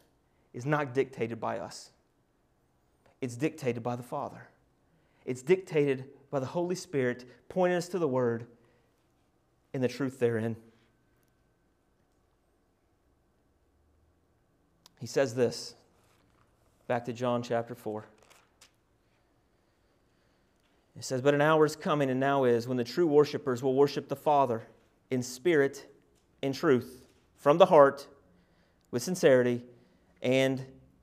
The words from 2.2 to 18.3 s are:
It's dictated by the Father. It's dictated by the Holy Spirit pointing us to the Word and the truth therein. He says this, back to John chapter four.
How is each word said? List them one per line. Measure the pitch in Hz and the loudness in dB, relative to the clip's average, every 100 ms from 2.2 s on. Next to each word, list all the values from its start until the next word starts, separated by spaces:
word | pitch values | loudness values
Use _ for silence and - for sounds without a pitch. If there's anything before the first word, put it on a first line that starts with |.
| _ _ _ _ _ _ _ _ _ _ | _ _ _ _ _ _ _ _ _ _
It's | 127 117 | -10 -6
dictated | 156 - 131 117 | -6 -4 -6 -4
by | 120 120 | -6 -8
the | |
Father. | 123 147 123 - - _ _ _ _ _ _ _ - | -8 -10 -10 -12 -20 _ _ _ _ _ _ _ -10
It's | 127 | -6
dictated | - 185 190 160 143 131 131 - _ | 0 0 0 0 0 -2 -8 -20 _
by | 143 | -6
the | 127 | -4
Holy | 175 175 175 | -4 -4 -6
Spirit | - 143 123 117 - - - | -6 -2 -2 -4 -12 -20 -8
pointing | 185 180 180 | -2 0 0
us | 175 | -4
to | 190 | -4
the | 156 | -2
Word | 127 123 113 117 - _ _ _ _ _ _ _ _ _ _ _ | 0 0 -2 -8 -20 _ _ _ _ _ _ _ _ _ _ _
and | 135 | -4
the | 120 | -2
truth | - 135 - | -2 -6 -2
therein. | 120 113 113 113 - _ _ _ _ _ _ _ _ _ _ _ _ _ _ _ _ _ _ _ _ _ _ _ _ _ _ _ _ _ _ _ _ _ _ _ _ _ _ _ _ _ - _ | -2 0 -4 -6 -14 _ _ _ _ _ _ _ _ _ _ _ _ _ _ _ _ _ _ _ _ _ _ _ _ _ _ _ _ _ _ _ _ _ _ _ _ _ _ _ _ _ -20 _
He | 117 | -4
says | 151 135 | -2 -2
this, | 120 117 - - - _ _ _ _ _ _ _ _ _ _ - | 0 0 -2 -12 -18 _ _ _ _ _ _ _ _ _ _ -6
back | 120 | -4
to | 123 | -4
John | 113 123 120 | -6 -2 -2
chapter | 120 117 117 | -2 -4 -6
four. | 123 113 107 107 _ _ | -10 -10 -10 -12 _ _